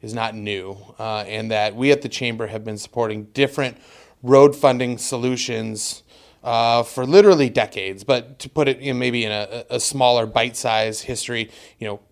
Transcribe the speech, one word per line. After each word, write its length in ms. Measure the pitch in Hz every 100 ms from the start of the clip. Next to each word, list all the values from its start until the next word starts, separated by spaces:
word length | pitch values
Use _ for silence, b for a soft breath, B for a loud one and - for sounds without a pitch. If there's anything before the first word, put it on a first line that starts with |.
is 100 | 110
not 220 | 113 113
new, 420 | 107 104 98 92 98 101 -
uh, 240 | 113 107 104
and 240 | 107 110
that 240 | 107 107 104
we 160 | 135
at 100 | 139
the 60 | 123
chamber 400 | - 120 113 110
have 160 | 110
been 140 | 110 107
supporting 480 | - - 113 107 104
different 500 | - 135 - 135 117 b b b b
road 320 | 123 135 143 143
funding 420 | 139 123 123 123
solutions, 1040 | - 127 123 127 - 117 110 110 - - _ b b b
uh, 400 | 120 117 117 117
for 220 | 120 -
literally 460 | 127 175 208 175 135
decades. 520 | 123 107 - 95 95
But 360 | 101 127 120 139
to 100 | 135
put 180 | 156 139
it 120 | 123
in 200 | 139 123
maybe 280 | 127 120 110
in 40 |
a, 360 | 107 104 120 -
a 100 | 123
smaller 460 | - 139 123 120
bite-sized 760 | 110 117 120 120 123 113 110 107
history, 480 | - 120 - 120 110 B B B
you 80 | 110
know 140 | 101 _